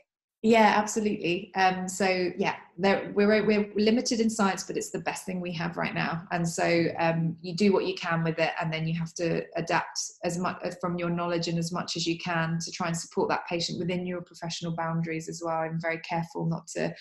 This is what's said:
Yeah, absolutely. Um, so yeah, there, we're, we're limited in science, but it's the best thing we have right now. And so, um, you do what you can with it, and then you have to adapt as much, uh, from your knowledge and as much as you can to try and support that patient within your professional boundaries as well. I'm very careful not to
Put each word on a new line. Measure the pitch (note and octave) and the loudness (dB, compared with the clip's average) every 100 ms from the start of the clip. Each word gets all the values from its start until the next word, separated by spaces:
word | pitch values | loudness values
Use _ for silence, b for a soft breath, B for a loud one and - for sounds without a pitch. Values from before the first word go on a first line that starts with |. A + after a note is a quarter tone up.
| _ _ _ _ | _ _ _ _
Yeah, | A3 A3+ G#3 G#3 | 6 8 8 6
absolutely. | G#3 A3+ G#3 G3 E3 F3 G3+ F#3+ | 2 0 0 0 0 -2 -2 2
Um, | F#3 F#3 F#3 | 4 2 -2
so | - F#3+ F#3 F3+ - | 0 2 2 0 0
yeah, | F3 - - - | -2 -2 -8 0
there, | G3 F#3+ E3+ | 2 2 0
we're, | G3 G3+ G#3+ G#3 | 4 6 6 4
we're | G#3 G3+ G3+ | 2 2 2
limited | G#3+ A#3+ B3 A3+ | 4 4 2 2
in | A3+ | 2
science, | A3 G3 F3+ | 2 2 0
but | - E3 | -4 -6
it's | D3 | -6
the | F3 | -6
best | D3+ - | -6 -6
thing | - F3+ | -6 -6
we | F3 | -4
have | E3 E3+ E3+ | -4 -4 -2
right | E3 | -4
now. | E3 D3+ E3 - | 0 -2 -2 -4
And | F3 E3+ | -2 0
so, | F3 E3+ E3+ E3 - | 2 4 4 2 2
um, | E3 E3 E3 D#3+ | 0 2 0 -2
you | F3 E3+ | -6 2
do | G#3 | 4
what | F#3 F3+ | 4 2
you | |
can | F#3+ F3 E3 | -4 -2 0
with | E3 D#3+ | 0 0
it, | D#3+ - | 0 0
and | E3 | -2
then | D#3+ D#3+ | -2 -2
you | E3 | -2
have | E3 - | -4 -2
to | E3+ E3 E3 E3 | 0 0 -2 -4
adapt | E3 E3+ - - - - | 0 0 -2 -8 -10 -6
as | F3+ E3+ | -4 -2
much, | F3+ - F3+ | -4 -4 -8
uh, | F3 | -6
from | F3+ F3 | -4 -2
your | E3+ | -2
knowledge | F3 F3 F3 E3+ | -2 0 -2 0
and | E3+ | -2
as | E3+ | -2
much | F3 - E3 | -4 -6 -4
as | E3 | -2
you | E3+ | -2
can | F3+ E3 E3 E3 | -2 0 0 -2
to | E3+ | -4
try | - F3 | -4 -4
and | E3+ | -4
support | - - D#3+ | -4 -2 0
that | D#3 - | 0 -2
patient | E3+ E3+ E3 | -4 -4 -4
within | F3 F3+ F3+ | -2 -2 -4
your | F3+ | -6
professional | F3 - E3+ - E3+ E3 | -10 -12 -10 -6 -6 -4
boundaries | E3 E3 E3 D#3+ E3 | -2 -2 -2 -4 -6
as | E3 E3+ | -6 -4
well. | D#3+ | -2
I'm | D#3+ E3 | -2 -4
very | E3 E3 | -4 -6
careful | - E3+ E3+ E3+ E3 | -4 -6 -4 -4 -4
not | E3 - E3+ | -4 -6 -4
to | E3 E3 | -4 -6